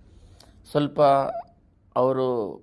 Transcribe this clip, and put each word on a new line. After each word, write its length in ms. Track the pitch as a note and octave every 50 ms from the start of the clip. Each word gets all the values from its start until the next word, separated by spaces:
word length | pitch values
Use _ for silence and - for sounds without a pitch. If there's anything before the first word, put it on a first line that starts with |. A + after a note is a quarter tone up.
| - - - - - - - - - - _ - - -
ಸ್ವಲ್ಪ 300 | - D3 D3 C#3+ C#3+ D3+ D3 C#3 C#3 C#3 C3+ - - - - - _ _ _ _ _ _ _ _ _
ಅವರು 600 | B2 B2+ C3 C3 C3 C3 B2+ B2 A#2 G#2 F2+ - -